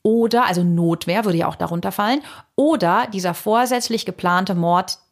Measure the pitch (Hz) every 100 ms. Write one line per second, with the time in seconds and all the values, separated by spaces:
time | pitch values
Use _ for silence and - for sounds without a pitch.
0 | 214 233 226 233 247 175 175 170 170 165
1 | - 190 208 165 165 165 170 170 196 190
2 | 208 277 - - - - 294 302 170 196
3 | 233 196 180 165 214 226 247 247 - 226
4 | - 175 180 180 190 175 170 175 180 -
5 | _